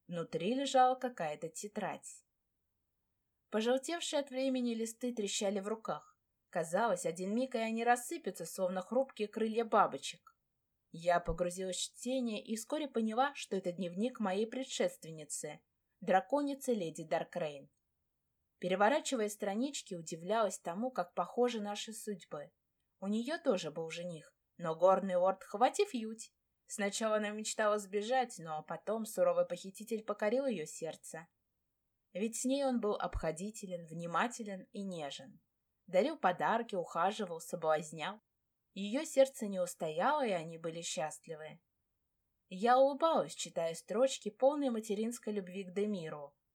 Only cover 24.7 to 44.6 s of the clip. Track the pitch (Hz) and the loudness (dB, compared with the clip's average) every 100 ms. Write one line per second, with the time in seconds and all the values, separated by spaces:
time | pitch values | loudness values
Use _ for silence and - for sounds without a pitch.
24.7 | 160 180 190 196 180 185 190 - 202 262 | 6 8 8 6 4 4 2 -4 4 4
25.7 | - 403 247 220 226 - _ _ _ _ | 4 0 0 -6 -10 -16 _ _ _ _
26.7 | - 202 196 220 214 208 214 214 - 214 | -2 -2 0 2 2 0 -4 -6 2 4
27.7 | 208 196 202 208 262 247 - 165 156 - | 4 0 -4 2 0 0 -4 -8 -8 -6
28.7 | 165 - 220 220 - 175 170 175 175 196 | -8 -4 -4 -4 4 4 6 2 0 -8
29.7 | - 214 220 214 202 208 247 277 202 156 | -14 -6 -6 -4 0 2 2 2 -2 -4
30.7 | - 160 151 - 147 170 _ _ _ _ | -6 -8 -8 -12 -14 -14 _ _ _ _
31.7 | _ _ _ _ 180 226 226 254 277 277 | _ _ _ _ -4 -2 -2 0 2 2
32.7 | 247 208 202 175 - 160 156 202 214 190 | 2 0 0 -2 -2 -2 -4 -8 -8 -10
33.7 | 180 165 160 170 165 233 240 208 190 - | -10 -8 -8 -4 0 0 -2 -10 -10 -12
34.7 | 208 196 175 143 - - - _ _ _ | -10 -8 -6 -6 -8 -14 -20 _ _ _
35.7 | _ - 180 240 320 190 175 151 220 233 | _ 0 2 4 2 0 2 2 2 0
36.7 | 190 165 170 175 214 190 165 - 175 165 | -4 -4 0 0 0 -6 -6 -8 -4 2
37.7 | 156 160 160 156 214 _ _ _ _ _ | 2 0 -6 -6 -8 _ _ _ _ _
38.7 | - 202 240 311 - 269 - 208 190 175 | -8 -4 -4 0 4 4 4 -6 -2 -4
39.7 | - 170 156 220 302 254 180 160 165 165 | -4 -4 0 2 2 0 -2 -4 -8 -8
40.7 | 165 170 - 156 - - 156 156 160 _ | -8 -6 -4 -4 -6 -12 -12 -12 -16 _
41.7 | _ _ _ _ _ _ _ _ 185 226 | _ _ _ _ _ _ _ _ 0 4
42.7 | 254 269 277 330 285 165 - 170 175 165 | 8 6 6 4 4 0 -4 -6 -2 -2
43.7 | 165 - 196 269 - 208 - 262 294 | -4 -4 2 2 2 -8 4 4 4